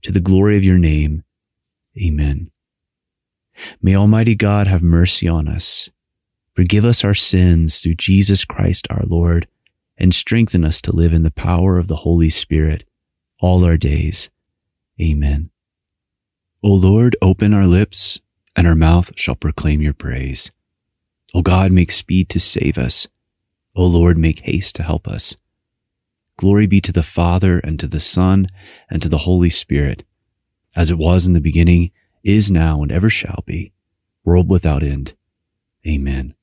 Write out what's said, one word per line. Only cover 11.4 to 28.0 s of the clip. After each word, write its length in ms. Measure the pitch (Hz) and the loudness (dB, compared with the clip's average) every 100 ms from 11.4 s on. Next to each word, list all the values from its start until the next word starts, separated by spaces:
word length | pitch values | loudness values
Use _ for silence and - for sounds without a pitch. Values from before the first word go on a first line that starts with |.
| - 90 95 90 | -2 0 0 0
of 120 | 85 | -2
the 80 | 78 | -6
Holy 320 | 85 85 80 | -2 0 2
Spirit 580 | - - 78 78 78 _ _ _ _ _ _ | 0 -2 -2 -2 -4 _ _ _ _ _ _
all 240 | 90 92 90 | 0 2 2
our 120 | 82 | 2
days. 520 | 71 76 78 - - _ _ _ _ _ _ - | 0 -2 -2 -4 -8 _ _ _ _ _ _ -6
Amen. 500 | 82 73 73 71 78 _ _ _ _ _ _ _ _ _ _ _ | -2 0 -2 -2 -6 _ _ _ _ _ _ _ _ _ _ _
O 60 | 104 | 2
Lord, 480 | 98 95 104 123 - | 4 4 4 2 2
open 320 | 92 95 104 | 0 2 2
our 140 | 104 95 | 2 4
lips, 540 | 90 104 - - - _ _ _ - | 2 2 -2 -2 -4 _ _ _ 0
and 100 | 85 | 2
our 100 | 80 | 4
mouth 360 | 80 85 90 - | 4 2 0 -8
shall 180 | - 65 | -8 -6
proclaim 460 | 78 - 78 73 | -6 -4 -2 -2
your 120 | 73 | -2
praise. 600 | 71 - 62 67 67 - _ _ _ _ _ _ _ _ | -4 -8 -8 -8 -6 -8 _ _ _ _ _ _ _ _
O 80 | 90 | -4
God, 280 | 82 92 95 | 0 2 4
make 220 | 92 85 | 2 2
speed 380 | - - 92 90 | -2 -2 -2 -2
to 100 | 85 | -2
save 380 | - - - - | -2 0 -2 -2
us. 320 | 62 - - _ _ _ _ _ _ 98 | -2 -2 -2 _ _ _ _ _ _ -2
O 80 | |
Lord, 340 | 90 85 85 82 | 2 4 4 2
make 220 | 80 - | 0 -2
haste 380 | - - - - | -6 -6 -6 -8
to 60 | |
help 220 | 80 80 - | -6 -6 -6
us. 300 | - - - _ _ _ _ _ _ _ _ _ - | -4 -4 -4 _ _ _ _ _ _ _ _ _ -2
Glory 280 | 95 101 104 | 2 4 4
be 160 | 98 | 2
to 120 | - | 0
the 100 | 90 | -4
Father, 560 | 80 - 85 90 95 87 | -4 -2 0 2 0 0
and 200 | 73 78 | -4 -8
to 60 | 76 | -8
the 140 | |
Son, 480 | 78 | -4